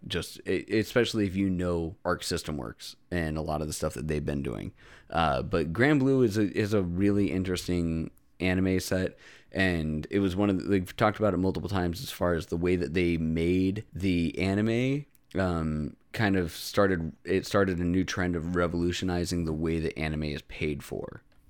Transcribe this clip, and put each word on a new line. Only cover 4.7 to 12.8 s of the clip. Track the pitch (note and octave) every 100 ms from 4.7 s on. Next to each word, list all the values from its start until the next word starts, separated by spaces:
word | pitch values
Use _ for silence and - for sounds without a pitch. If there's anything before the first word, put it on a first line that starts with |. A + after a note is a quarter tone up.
| - - - -
Uh, | E2 D#2+ C2
but | B1+ F2 D#2
Granblue | E2 C#3 D3 C3 C3
is | A#2+ G#2
a, | G2+ -
is | G#2
a | G#2
really | F2+ F2 G2+ G2+ F#2+
interesting | F#2 F#2 F2+ - F2+ E2+ D#2+ D#2 - _ _
anime | F#2 F#2 F#2+ F#2
set, | - F#2 F#2 - - - -
and | - F#2+ E2+ D#2 D2+ -
it | G2+
was | G2
one | F2+ G#2
of | F#2
the, |
they've | D#2 G2 F2+ -
talked | G#2+ G2+
about | G#2
it | F2+
multiple | F#2+ E2+ F2+
times | G2 F2 E2+
as | C3+
far | - F2+
as | E2 -
the | E2+
way | F2+
that | F#2